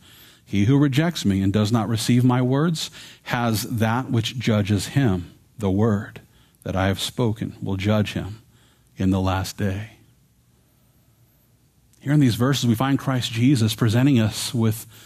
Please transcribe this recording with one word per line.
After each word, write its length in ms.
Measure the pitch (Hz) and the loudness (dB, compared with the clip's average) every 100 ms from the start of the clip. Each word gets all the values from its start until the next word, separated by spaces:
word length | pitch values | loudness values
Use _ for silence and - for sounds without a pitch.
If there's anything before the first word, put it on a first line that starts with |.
| - - - - - | -18 -20 -20 -20 -6
He 180 | 98 101 | 0 2
who 120 | 139 | 4
rejects 460 | 143 127 170 - | 2 2 -2 0
me 180 | 104 95 | 0 0
and 100 | 98 | 2
does 200 | 104 104 | 0 0
not 160 | 120 104 | 0 0
receive 340 | 113 - 123 | -2 2 4
my 180 | 127 123 | 4 2
words 480 | 123 135 165 160 - - - - | 2 0 0 -2 -8 -14 -20 -18
has 400 | - 123 120 110 | -6 -2 0 -2
that 480 | - 120 110 120 127 | -2 -2 0 0 -2
which 260 | 117 110 127 | -2 -2 -4
judges 500 | 120 107 98 101 - | 0 0 2 0 -2
him, 440 | 139 131 90 82 - _ - | 0 0 0 -4 -16 _ -6
the 140 | 101 | -2
word 480 | 95 113 101 110 - - _ _ _ | 0 2 0 -4 -14 -20 _ _ _
that 140 | 98 92 | -6 -2
I 100 | 95 | -2
have 140 | 92 | -2
spoken 560 | - - 120 104 - - | -4 -2 -2 -2 -8 -8
will 160 | 104 95 | -8 -4
judge 360 | 98 107 101 | 0 0 0
him 300 | - 92 110 _ _ _ _ _ - | -4 -8 -12 _ _ _ _ _ -4
in 140 | 95 | 0
the 100 | 95 | 0
last 360 | 92 92 95 - | 0 -2 -4 -4
day." 340 | 101 95 107 - _ _ _ _ _ _ _ _ _ _ _ _ _ _ _ _ _ _ _ _ | -4 -4 -10 -18 _ _ _ _ _ _ _ _ _ _ _ _ _ _ _ _ _ _ _ _
Here 140 | 135 | 0
in 80 | 151 | 4
these 160 | 131 98 | 4 4
verses, 320 | 127 135 120 | 0 2 2
we 80 | 107 | 2
find 200 | 135 139 | 2 0
Christ 360 | - 131 - | 0 -2 -2
Jesus 420 | 113 123 135 110 | 0 2 4 2
presenting 460 | - 113 113 135 127 | 0 0 2 4 4
us 340 | 107 - - | 2 -2 -6
with, 320 | 117 113 110 - - | -2 -2 -2 -8 -20